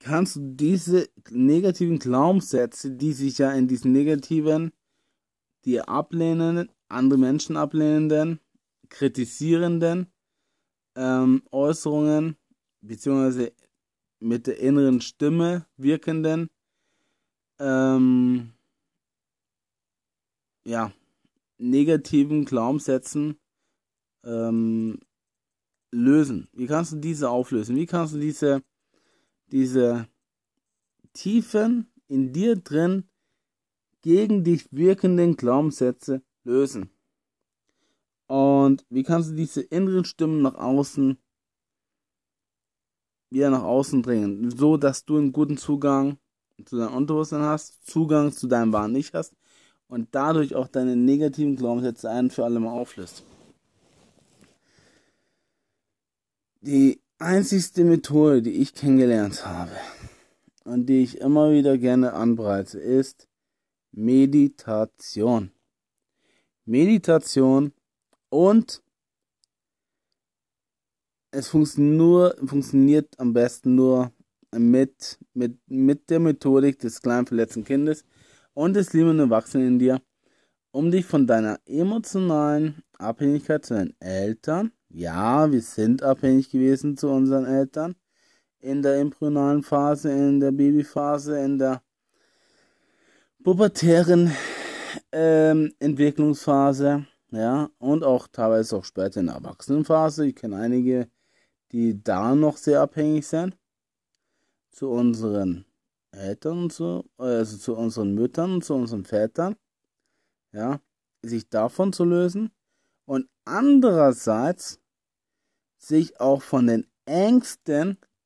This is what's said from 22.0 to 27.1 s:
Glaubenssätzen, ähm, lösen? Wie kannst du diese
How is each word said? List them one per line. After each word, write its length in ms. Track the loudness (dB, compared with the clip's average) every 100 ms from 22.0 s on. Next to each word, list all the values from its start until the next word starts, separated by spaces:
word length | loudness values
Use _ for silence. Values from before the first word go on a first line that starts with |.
| 0 0 0 0
Glaubenssätzen, 960 | -2 -2 -2 -4 -2 -4 -4 -6 -6 -8 _ _ _ _ _ _ _ _
ähm, 760 | -10 -6 -4 -2 -2 -2 -6 -8 _ _ _ _ _ _ _ _ _
lösen? 560 | -2 2 4 2 -4 -10
Wie 140 | -12 -6
kannst 260 | -4 -4
du 40 | -8
diese 340 | -8